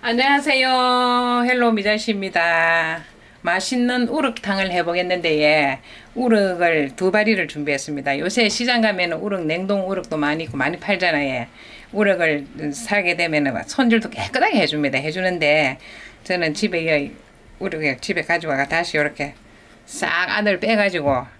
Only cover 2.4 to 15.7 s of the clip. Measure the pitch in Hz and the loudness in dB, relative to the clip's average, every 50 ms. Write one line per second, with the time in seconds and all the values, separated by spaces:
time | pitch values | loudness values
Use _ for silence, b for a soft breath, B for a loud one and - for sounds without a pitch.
2.4 | 170 170 170 165 165 165 165 165 165 160 165 170 156 B B B B B B B | 2 2 2 2 2 4 2 2 0 0 -4 -8 -10 B B B B B B B
3.4 | - 170 170 190 190 - 262 247 240 247 247 247 240 - - 311 302 277 330 - | -2 0 0 0 0 -2 0 0 2 2 2 0 0 0 0 0 0 0 -2 -4
4.4 | - 202 196 190 190 190 175 180 170 170 170 180 180 180 180 180 165 170 156 151 | -4 -4 -2 -2 -2 0 0 0 0 0 0 -2 0 0 -2 0 0 0 2 4
5.4 | 151 151 156 156 147 139 131 135 B B B B B B B - 247 247 226 214 | 4 4 4 4 2 0 -2 -4 B B B B B B B -2 2 4 4 4
6.4 | 202 190 180 170 175 170 165 156 147 135 131 - 185 190 190 214 214 220 220 190 | 4 2 0 2 2 2 2 2 0 -2 -4 -2 -2 2 2 2 2 2 2 0
7.4 | 170 143 - 147 147 147 143 135 - - 151 143 135 143 139 139 156 180 208 247 | 0 -4 -4 -8 -4 -2 -2 -4 -4 -6 -6 -4 -2 -2 -2 -2 -2 -4 0 2
8.4 | 233 208 202 - 240 247 247 233 220 220 202 185 180 170 165 156 170 208 202 190 | 0 0 0 -2 -2 0 2 2 2 2 2 0 -2 -2 -2 -4 -4 -4 -4 -2
9.4 | 170 151 160 175 185 190 202 202 185 185 196 185 - - 160 156 147 147 151 160 | -2 -2 -2 -2 0 -2 -2 -2 0 -2 -4 -4 -4 -4 -4 -2 0 0 0 -2
10.4 | 165 151 120 143 131 143 175 165 - - 202 180 185 175 160 147 147 135 131 123 | -4 -6 -4 -2 -2 -2 -2 -6 -4 -4 -2 0 0 0 0 0 -2 -2 -4 -6
11.4 | 117 - B B B B B B B B - 196 214 202 190 175 170 160 151 147 | -6 -8 B B B B B B B B -2 0 2 2 4 2 2 2 0 0
12.4 | 139 139 - 151 156 147 139 - - - 202 208 190 175 175 165 175 165 156 151 | -4 -8 -12 -8 -6 -6 -6 -6 -6 -2 -2 0 0 0 0 0 0 0 2 0
13.4 | 147 139 123 92 - - - - 262 233 226 226 220 - - - - - - 262 | 0 0 -2 -4 -6 -6 0 2 4 4 4 4 2 0 -4 -4 -8 -4 0 0
14.4 | 311 427 381 233 175 139 - 151 147 139 131 131 139 156 156 190 185 185 180 175 | 0 2 4 2 2 2 0 0 -2 0 0 -2 -2 -2 -4 -2 -2 -2 0 2
15.4 | 160 147 147 156 151 131 | 2 4 4 4 4 2